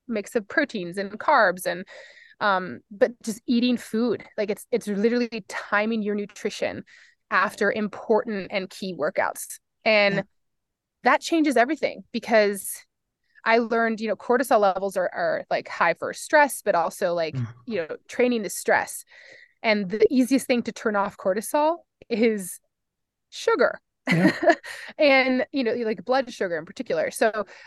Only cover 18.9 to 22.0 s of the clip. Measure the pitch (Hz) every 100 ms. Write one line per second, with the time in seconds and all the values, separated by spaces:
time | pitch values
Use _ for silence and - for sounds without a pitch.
18.9 | - - - - - _ _ 226 208 180
19.9 | 214 427 262 240 262 - 240 226 - 226
20.9 | 208 196 - 190 196 - 294 302 339 _
21.9 | _